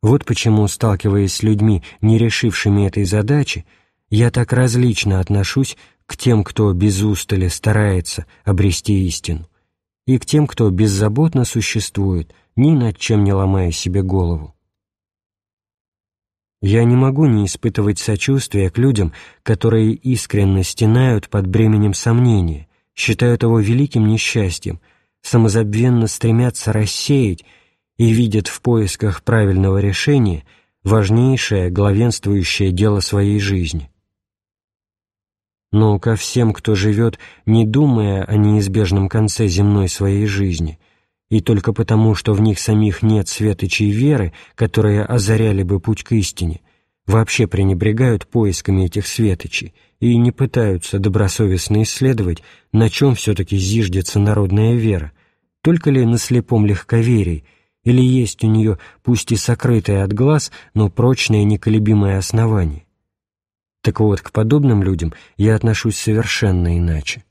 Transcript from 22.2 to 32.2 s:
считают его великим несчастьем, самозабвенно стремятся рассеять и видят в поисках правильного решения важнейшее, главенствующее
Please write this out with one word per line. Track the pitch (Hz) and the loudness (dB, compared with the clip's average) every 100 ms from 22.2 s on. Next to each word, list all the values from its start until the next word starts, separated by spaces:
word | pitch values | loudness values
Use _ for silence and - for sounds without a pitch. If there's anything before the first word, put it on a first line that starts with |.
| 123 107 87 73 76 _ _ - | 4 2 0 -4 -12 _ _ -8
считают | - 110 123 120 | -4 0 0 2
его | 117 113 | 2 0
великим | 104 120 143 120 107 | 2 0 0 2 2
несчастьем, | 110 - 120 98 85 - 87 _ _ _ _ | 0 -2 -2 -2 -4 -10 -12 _ _ _ _
самозабвенно | - 120 113 107 107 104 127 120 110 | -2 2 2 2 -2 0 2 2 0
стремятся | - 117 113 123 - - | -2 0 2 0 -2 -4
рассеять | 107 104 - - 143 117 90 - _ _ _ _ _ | -2 -2 -4 -2 0 0 -2 -10 _ _ _ _ _
и | 117 | 2
видят | 113 120 104 92 | 2 2 0 -4
в | - | -6
поисках | 123 117 104 - 107 - | 0 0 0 -2 -4 -4
правильного | - 113 101 95 95 98 | 0 2 2 2 2 2
решения | 101 95 - 143 110 82 - _ _ _ | 0 -2 0 2 2 -2 -8 _ _ _
важнейшее, | 95 110 98 113 127 131 - 101 90 | 0 2 2 2 2 0 -2 -2 -2
главенствующее | 90 101 98 117 110 | 0 2 2 0 -2